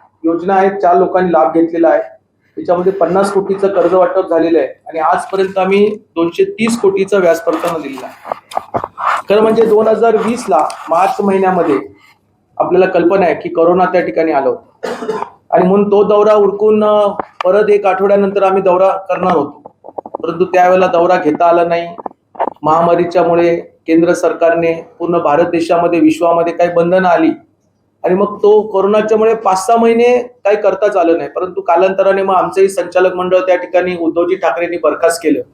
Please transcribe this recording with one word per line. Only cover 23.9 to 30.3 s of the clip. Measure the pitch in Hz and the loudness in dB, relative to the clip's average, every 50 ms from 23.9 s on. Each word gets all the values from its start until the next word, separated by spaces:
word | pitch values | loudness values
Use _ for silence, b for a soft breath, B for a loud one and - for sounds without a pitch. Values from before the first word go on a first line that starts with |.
| 165 165 165 175 | 0 2 2 2
सरकारने | 170 170 180 165 160 - 170 165 170 170 165 165 165 165 - - - - | 0 0 -2 -2 -2 0 0 0 0 0 0 -2 -4 -4 -8 -16 -12 -8
पूर्ण | 170 165 175 170 | -4 -2 -2 0
भारत | 165 - 180 175 175 | 0 0 2 2 0
देशामध्ये, | 170 - 165 165 - 175 170 175 170 170 165 | 0 0 -2 0 0 0 0 0 0 2 2
विश्वामध्ये | 156 156 156 - 170 170 170 170 170 170 | 2 2 2 2 0 0 2 2 0 -2
काही | 170 165 175 175 | 0 0 0 0
बंधनं | 175 170 170 170 180 185 185 180 | 2 0 2 2 2 2 2 2
आली | 170 160 160 156 - - - _ _ _ _ _ _ _ _ _ _ _ - | 2 2 2 0 0 -2 -8 _ _ _ _ _ _ _ _ _ _ _ -2
आणि | 160 185 | 0 0
मग | 196 202 202 - - | 0 0 -2 -2 0
तो | - 202 214 214 | 2 4 4 4
कोरोनाच्यामुळे | 208 214 - 190 190 202 214 214 208 214 - 214 220 226 233 | 2 0 -2 0 0 2 2 0 0 0 0 2 2 2 0
पाच | 226 - 196 190 190 - | 0 0 -2 -2 0 0
सहा | - 233 | 0 2
महिने | 233 226 233 233 226 240 240 247 247 - - | 2 4 2 2 2 2 2 2 0 -2 -6